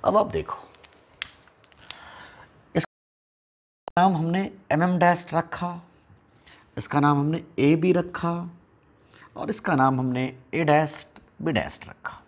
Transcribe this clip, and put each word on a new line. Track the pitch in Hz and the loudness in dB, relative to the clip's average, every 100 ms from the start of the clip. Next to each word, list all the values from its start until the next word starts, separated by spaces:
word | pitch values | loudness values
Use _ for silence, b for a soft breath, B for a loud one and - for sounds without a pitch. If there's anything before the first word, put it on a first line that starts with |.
अब | - 202 | 2 2
आप | 208 | 0
देखो, | 80 - - - - - _ _ _ - - _ _ _ - B B B B B B B _ _ | -4 -6 -12 -14 -20 -20 _ _ _ -12 -12 _ _ _ -20 B B B B B B B _ _
इसका | 170 - _ _ _ _ _ _ _ _ _ - - | -2 -2 _ _ _ _ _ _ _ _ _ -4 2
नाम | 190 170 | 4 4
हमने | 165 180 196 - _ | 0 -2 -2 -10 _
एमएम | 151 180 180 | 0 2 4
डैश | 175 175 - | 4 4 0
रखा, | 160 170 - 175 175 - _ _ - _ b b b b - | -4 -4 -8 -8 -10 -16 _ _ -20 _ b b b b -12
इसका | - 147 | -4 0
नाम | 143 143 | 2 2
हमने | 147 165 - - | 0 -4 -6 0
एबी | 139 160 180 | 2 4 4
रखा | 175 175 - 170 175 175 - _ _ _ _ b b b - | 2 0 -4 -4 -4 -8 -16 _ _ _ _ b b b -10
और | - | -8
इसका | - - 135 | -6 0 2
नाम | 131 131 | 2 2
हमने | 131 123 131 127 - | -2 -2 -4 -6 -8
A | 156 | -2
डैश | 156 147 151 - - - _ _ | 2 2 2 -6 -14 -20 _ _
B | 156 | -4
डैश | 117 69 - - | -2 -4 -10 -14
रखा। | - - - | -16 -16 -16